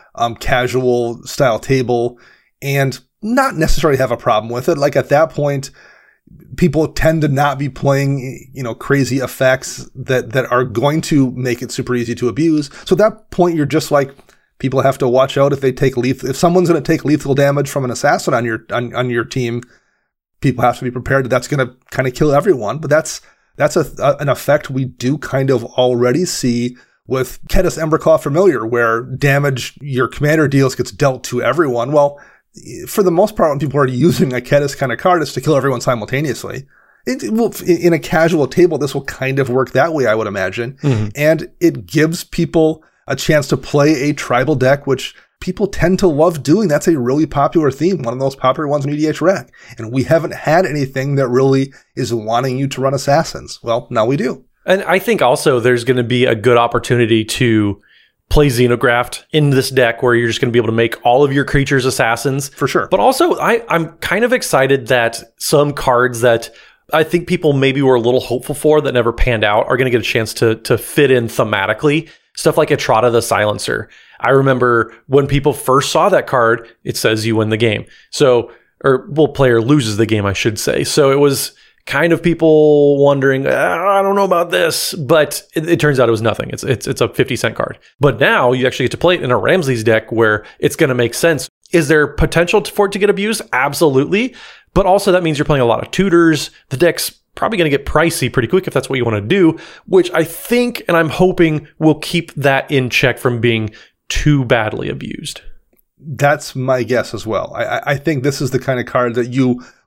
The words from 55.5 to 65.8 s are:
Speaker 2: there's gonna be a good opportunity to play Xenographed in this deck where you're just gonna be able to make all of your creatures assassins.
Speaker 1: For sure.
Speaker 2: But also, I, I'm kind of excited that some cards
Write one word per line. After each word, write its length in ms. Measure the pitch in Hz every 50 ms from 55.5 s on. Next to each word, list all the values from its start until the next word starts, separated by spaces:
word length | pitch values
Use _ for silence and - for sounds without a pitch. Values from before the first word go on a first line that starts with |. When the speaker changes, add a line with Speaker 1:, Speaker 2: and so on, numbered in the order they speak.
| 131 120
Speaker 2:
there's 240 | 110 127 123 117 117
gonna 200 | 127 127 123 120
be 220 | 113 127 123 123
a 100 | 123 117
good 220 | 107 104 127 120 117
opportunity 680 | 117 117 - 120 - - 127 120 120 107 113 110 107
to 560 | 110 - - 127 117 110 107 104 101 98 - _ _ _ _ _ _ _ _ _ _
play 180 | - 151 147 143
Xenographed 760 | 120 120 127 120 120 113 - 123 120 120 120 - - - - _
in 180 | - 156 147 143
this 200 | 135 131 127 -
deck 320 | 131 135 127 117 117 -
where 140 | - 123 120
you're 140 | 117 120 117
just 100 | 110 -
gonna 140 | 139 123 113
be 40 | 120
able 120 | 110 110
to 40 | 113
make 220 | 113 117 113 - - -
all 200 | 120 120 135 147
of 80 | 139 139
your 100 | 143 143
creatures 400 | 143 - 143 135 - 147 135 120
assassins. 640 | 131 123 - 127 117 117 - - 143 131 139 139 -
Speaker 1:
For 180 | - - - -
sure. 180 | - 170 190 -
Speaker 2:
But 120 | - 202
also, 340 | 202 247 262 - 339 349 -
I, 280 | - 143 180 233 233 233 -
I'm 300 | 156 170 160 156 - _
kind 260 | - - 175 202 233
of 80 | 240
excited 560 | 254 247 - - - 139 135 135 139 131 120 110
that 340 | 131 123 117 113 - - - - _ _
some 360 | - - - 147 147 147 139
cards 480 | -